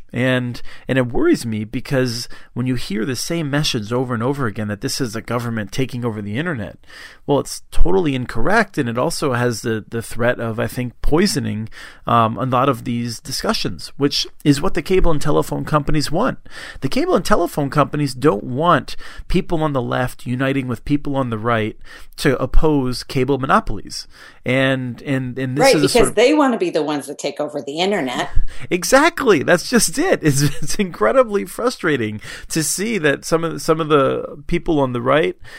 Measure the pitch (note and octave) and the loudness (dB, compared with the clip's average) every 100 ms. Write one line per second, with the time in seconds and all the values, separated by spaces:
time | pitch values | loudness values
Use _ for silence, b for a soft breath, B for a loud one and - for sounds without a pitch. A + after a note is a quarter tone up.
0 | - A#2+ B2+ B2+ B2 A#2+ B B B C3 | -8 -2 0 0 -2 -6 B B B -2
1 | B2 A#2 E4+ D#4 A#2 G#2+ A2 C3 - C#3 | 0 2 2 2 0 -6 -6 -8 -4 -2
2 | B2+ A#2 - B B - B2+ B2+ - G3+ | -2 -4 -10 B B -6 -2 -2 -2 -4
3 | F#3+ B2 - E3+ D3 C#3+ D3+ B2+ G#2 B2 | -4 -4 -4 -4 -2 -2 0 -2 -2 -4
4 | C3 A#2+ A#2+ C#3+ B2 G#2 G#2 G#2 C#3 - | -2 -2 -2 -2 -4 -4 -6 -4 -6 -4
5 | B2+ G#2+ - A#2+ A#2 A2+ G2+ - C3 B2 | -4 -6 -6 -4 -4 -6 -6 -4 -4 -4
6 | A#2+ G#2+ G2+ G#2+ F3 C#3 F2+ - B B | -6 -6 -6 -6 -4 -6 -8 -12 B B
7 | B B - C#3 - - - - D#3+ F#3+ | B B -2 -2 -2 -10 0 8 8 8
8 | E3 C3 B2 - - G#3+ G3+ - A#2+ A#2 | 2 -2 -4 2 4 4 0 -2 -2 0
9 | B2+ - D3+ A#2+ B2 A2 A#2 A2 - A2+ | -2 -2 -2 0 0 -2 -4 -6 -6 -8
10 | - - A#2+ B2 A#2 A2+ A#2 - B2 - | -6 -2 0 0 -4 -4 -4 -4 -6 0
11 | - D3+ G3+ D3 A2+ G#2+ A2 B B B | 2 4 2 0 -4 -4 -8 B B B
12 | - A#2 A2 A#2 B2+ B2 C#3 A#2+ B2 A#2+ | 0 2 2 0 -2 2 2 0 -2 -4
13 | A#2+ A2+ - C3 F#3+ A3+ - F2 - - | -4 -8 -8 -6 -2 -2 -2 -6 -10 -2
14 | C#3+ - - - D3+ C#3 F3+ F#3 - F#3+ | 0 0 -6 -2 2 2 2 0 2 4
15 | E3+ D3+ D3+ D#3 D3+ C#3+ C#3+ D3+ C#3+ D3+ | 6 6 4 2 0 -4 0 0 2 2
16 | C3+ D#3+ B3 - - B B B - B3 | 2 0 0 -4 -10 B B B -2 0
17 | F4+ C#4+ - G#3 F3 - C#3 D3+ C3+ D3 | 0 0 2 2 2 -2 -2 0 0 0
18 | C#3+ B2 C#3 G3+ C3+ B2 E3 D3+ - - | -4 0 2 0 -2 -2 2 2 0 -8
19 | B B B F3+ - D#3+ D#3 C#3 A#2+ B2+ | B B B 0 2 0 0 -2 -2 -2
20 | B2+ - - B2 C3+ C#3 B2+ A#2 - D3 | -2 -6 -6 -2 0 -2 -4 -6 -2 -2
21 | - C3+ B2+ A2+ A2+ A2+ G#2+ - B B | 0 -2 -2 -2 0 0 0 -4 B B
22 | B - D#3+ B2+ C3 - D#3+ D3 B2+ A#2+ | B -2 0 2 6 8 8 4 0 -4
23 | - C#3 B2+ C#3 C3+ F3 - G#2 - - | -4 -2 0 0 2 2 2 -6 -6 -14
24 | - B B B - B2+ C3+ C3 B2+ A#2 | -14 B B B -2 0 2 0 -4 -8
25 | C#3+ C3+ B2+ A#2+ C3 B2+ C4+ E3+ C#3+ A#3+ | -4 -4 -4 -6 -4 2 4 4 4 4
26 | - - B3 D4+ C4+ A3+ F3 E3 D3 D3 | 2 4 4 4 2 2 -2 -2 -2 -4
27 | C3+ C#3+ - C3+ D3 D3 C3+ D3+ F#3+ G3+ | -6 -8 -8 -6 -6 -6 -8 -4 -2 0
28 | C3 C3 F3 - - B B F3+ - C4 | -2 -4 2 6 6 B B -2 4 4
29 | D#4+ E4+ C4 F#3 C3 E3+ - A#3+ - - | 4 2 2 4 4 2 4 2 2 0
30 | F#4 - D#3 C3+ C#3+ - - - F#3+ D#3 | 0 2 2 2 2 2 0 0 -2 0
31 | G#3+ B3+ B3 G3+ F#3+ - A#3 - F3 C#3 | 2 4 2 0 -4 -4 -4 -2 -2 0
32 | G#2+ G#2+ B B B E3 D3+ - G#3+ A3 | -2 -6 B B B -4 -2 -2 -2 0
33 | D3 C#3 - E3 E3 D3+ D3 D#3+ D#3 D3+ | 0 0 -2 -2 -2 -6 -2 -2 2 4
34 | C3 B2+ - - - F3 - D3+ C3+ B2 | 4 0 -6 -10 -2 -2 0 0 0 0
35 | A#2+ C#3+ F3+ - B | 2 2 2 -4 B